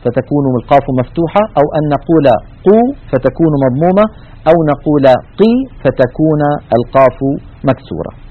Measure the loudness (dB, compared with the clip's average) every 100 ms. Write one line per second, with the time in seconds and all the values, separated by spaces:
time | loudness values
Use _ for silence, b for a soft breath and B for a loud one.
0 | -2 -4 -4 -2 -2 -4 0 0 0 -4
1 | -4 -4 -2 -2 -2 -2 -2 -2 -2 -4
2 | 0 2 2 0 -4 -4 2 2 0 -4
3 | -6 -2 -2 0 0 0 -2 0 0 2
4 | 0 B B B 0 2 2 -2 0 2
5 | 4 2 -2 0 0 0 -4 -4 -4 0
6 | -2 0 0 0 -2 -4 -2 -2 0 2
7 | 2 2 -6 -6 -10 -6 -4 -4 -6 -10
8 | -10 -14 -20